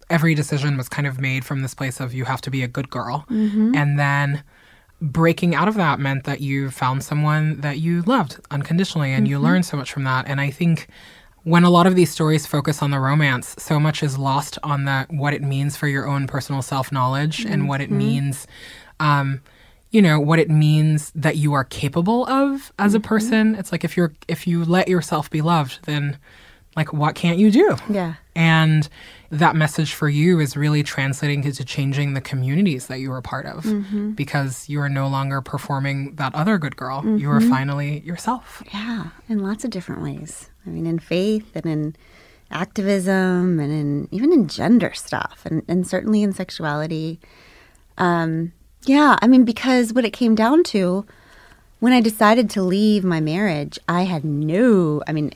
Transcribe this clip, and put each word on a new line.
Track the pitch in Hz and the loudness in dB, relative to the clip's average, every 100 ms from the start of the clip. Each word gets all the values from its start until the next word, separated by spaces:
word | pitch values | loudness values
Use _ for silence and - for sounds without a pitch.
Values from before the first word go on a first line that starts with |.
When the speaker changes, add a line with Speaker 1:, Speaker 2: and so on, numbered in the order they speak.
| _ | _
Speaker 1:
every | 165 165 | 0 2
decision | 151 143 147 147 139 | 2 0 -2 -2 -2
was | 127 | -4
kind | - 143 | -4 -4
of | 131 | -4
made | 135 131 | -4 -4
from | 127 139 | -4 -6
this | 135 | -6
place | - 170 - | -6 -8 -6
of | 127 | -8
you | 131 123 | -6 -4
have | 127 | -4
to | - | -4
be | 135 | -4
a | 123 | -4
good | 127 135 | -6 -6
girl. | - 233 143 - | -8 -6 -8 -4
Speaker 2:
Mm-hmm. | 226 214 208 220 | 0 0 2 2
Speaker 1:
And | 247 147 143 | 2 2 2
then | 143 143 143 147 - _ _ _ _ _ | 2 2 0 -4 -8 _ _ _ _ _
breaking | 156 147 165 165 175 | -4 2 2 4 0
out | 147 180 | 2 0
of | 220 | 2
that | 160 131 | 0 0
meant | 139 135 | 0 -2
that | 135 139 | -4 -6
you | 139 139 135 | -4 -2 -4
found | - 127 135 | -2 -2 -2
someone | - 151 151 151 156 147 | -2 -2 2 2 0 -2
that | 147 147 | -4 -4
you | 165 175 | -2 0
loved | 175 269 135 - - | 2 0 0 -8 -8
unconditionally, | 147 - 170 190 160 139 | -6 -2 -2 0 -2 -2
and | 135 139 | 0 0
you | 139 | 2
Speaker 2:
Mm-hmm. | 151 | 2
Speaker 1:
learned | 185 170 | 2 0
so | 147 | -4
much | 127 | -6
from | - | -6
that. | 135 127 131 | -2 -2 -2
And | 139 | -4
I | 139 | -4
think | 143 175 160 - - - - - _ | -2 0 0 -4 -20 -20 -20 -20 _
when | 165 170 | 2 4
a | 175 | 6
lot | 175 180 | 6 6
of | |
these | 185 170 | 4 2
stories | - 156 156 147 | 2 0 0 0
focus | 147 143 143 | -2 -2 -2
on | 143 | -2
the | 139 | 0
romance, | 131 147 147 127 - - | 0 2 2 0 -4 -14
so | - 151 | -2 0
much | 151 151 | 0 0
is | 147 135 | -2 -2
lost | 135 135 147 - | -2 -2 -4 -10
on | 147 143 139 | -4 -2 0
the, | 135 131 | -2 -2
what | 156 143 | -4 -2
it | 143 | -2
means | 139 139 143 - | -2 -2 -2 -2
for | 147 | -2
your | 139 127 | -2 -2
own | 139 135 | -2 -2
personal | 139 - 139 | -6 -4 -6
self-knowledge | 127 139 131 139 127 135 151 156 | -4 -4 -4 -2 0 0 -2 -4
and | 233 - 143 | -2 -2 -2
what | 139 | -2
it | 139 | -2
Speaker 2:
Mm-hmm. | 135 | 0
Speaker 1:
means, | 139 143 139 131 - - - - - _ | 0 0 -2 -6 -12 -20 -20 -20 -20 _
um, | 151 143 139 135 - _ - _ _ | 0 2 0 -4 -10 _ -20 _ _
you | 220 | 4
know, | 185 151 | 6 4
what | 147 165 | 4 2
it | 160 | 4
means | 151 151 156 156 151 - | 4 4 4 4 2 -2
that | 160 156 156 | -2 -2 0
you | 147 | 2
are | 143 | 0
capable | 127 - 143 170 180 240 254 | -2 -4 -2 0 2 0 0
of | 269 277 269 - - | 0 0 -2 -8 0
as | 202 | 2
a | 214 | 2
Speaker 2:
Mm-hmm. | 214 | 2
Speaker 1:
person. | 220 220 220 220 214 | 0 2 2 2 0
It's | 185 | -4
like, | 165 | -4
if | 170 - | -2 0
you're, | 170 - - | -2 -2 -8
if | 160 180 | -6 -2
you | 170 | 0
let | 165 180 180 | 2 2 2
yourself | 180 - 156 - | 0 0 -4 -4
be | 156 | -2
loved, | 156 170 135 - | 0 0 0 -6
then, | - 147 143 143 - - - - _ - | -6 -4 -4 -6 -14 -20 -20 -20 _ -6
like, | 156 | -4
what | 151 147 | -2 -2
can't | - 175 170 | 0 0 4
you | 214 | 6
do? | 220 403 - - | 6 4 2 -2
Speaker 2:
Yeah. | 202 170 156 _ | -4 -4 -8 _
Speaker 1:
And | 170 165 160 160 156 147 - - - - | 0 4 6 6 4 0 -6 -20 -20 -10
that | 151 165 | 2 2
message | 160 156 - 151 | 4 0 0 -4
for | - 151 | -2 0
you | 147 165 175 | 2 4 4
is | 147 143 | 2 0
really | 151 151 | 0 2
translating | 147 - 135 135 147 143 | 0 -2 -2 -2 -2 -2
into | 143 135 | -2 -4
changing | 127 - 139 139 143 | -8 -4 -2 -2 -2
the | 135 | -4
communities | - 135 127 151 202 131 - | -4 -4 -2 2 0 0 -6
that | 131 | -8
you | 135 | -8
are | 127 | -8
part | - 131 - | -8 -10 -10
of, | - | -8
Speaker 2:
Mm-hmm. | 220 208 196 208 208 | -4 -4 -4 -6 -6
Speaker 1:
because | 214 143 147 135 127 - | -6 -4 -2 -4 -6 -8
you | 147 | -4
are | 143 | -2
no | 139 135 | -2 -2
longer | 135 135 139 | -2 -4 -6
performing | 135 151 - 139 139 139 139 151 | -6 -10 -6 -4 -2 -4 -6 -6
that | 135 | -6
other | - 170 208 | -2 0 0
good | 147 - | -2 -8
girl. | 127 135 | -8 -4
You | 220 214 143 | -2 0 2
are | 147 | 4
Speaker 2:
Mm-hmm. | 233 | 4
Speaker 1:
finally | 131 135 143 143 151 | 2 0 -2 -4 -6
yourself. | 160 170 - 247 - - - | -8 -8 -4 -6 -8 -20 -14
Speaker 2:
Yeah, | 202 220 226 165 - - | -10 -6 -6 -8 -14 -6
in | 214 | -4
lots | 196 214 | -4 -4
of | 254 | -6
different | 190 - 82 | -8 -10 -8
ways. | 147 143 156 - - _ 180 | -8 -10 -12 -16 -20 _ -12
I | |
mean, | 165 165 | -8 -4
in | 165 | -4
faith | - 170 202 214 214 | -2 -2 0 -2 -4
and | 165 165 | -8 -4
in | 151 151 - _ - - _ _ | -4 -4 -8 _ -20 -20 _ _
activism | 151 190 - 196 196 185 190 185 180 180 165 | -8 -6 -4 0 0 2 2 2 2 0 0
and | 143 | 0
in, | 156 147 143 - | -2 -2 -4 -4
even | 190 277 | -2 4
in | 349 165 | 4 2
gender | - 151 240 - | -2 4 4 4
stuff | - - - - - | -4 -8 -6 -6 -10
and, | - 160 - | -6 -6 -2
and | 175 180 | -2 0
certainly | 185 220 214 | -2 0 2
in | 208 | 2
sexuality. | 185 185 - 156 147 156 160 160 165 - - - - - _ _ - | -2 -8 -6 -4 -4 -4 -4 -6 -8 -14 -20 -20 -20 -20 _ _ -2
Um, | 180 170 165 160 170 - _ _ - | 0 2 0 -2 -4 -8 _ _ 2
yeah, | 277 302 220 | 6 6 6
I | 226 | 6
mean, | 262 | 6
because | 240 226 254 254 226 | 6 2 2 2 2
what | 226 226 | 0 -2
it | |
came | - 233 | 0 2
down | 220 226 311 | 4 4 4
to, | 349 214 180 185 208 - _ - - - _ _ | 4 2 0 0 -4 -16 _ -20 -20 -20 _ _
when | 233 | 4
I | 247 | 4
decided | 226 220 214 233 208 | 2 4 4 4 2
to | 208 | 0
leave | 185 196 214 208 | 0 2 4 2
my | 185 165 | 2 0
marriage, | 156 165 208 151 147 - - | 0 0 0 -2 -6 -8 -4
I | 175 | -2
had | 185 170 | 0 -2
no, | 151 147 151 175 247 202 165 151 - | -2 -2 0 2 4 4 4 0 -2
I | |
mean, | 156 147 | -4 -4